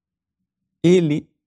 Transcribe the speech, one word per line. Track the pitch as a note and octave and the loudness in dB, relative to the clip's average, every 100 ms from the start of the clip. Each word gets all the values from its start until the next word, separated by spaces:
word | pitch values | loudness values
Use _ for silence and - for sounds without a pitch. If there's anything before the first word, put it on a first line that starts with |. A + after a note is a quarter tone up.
| _ _ _ _ _ _ _ _ | _ _ _ _ _ _ _ _
ele | E3+ F3+ D#3+ D3+ - _ | 0 0 0 -6 -8 _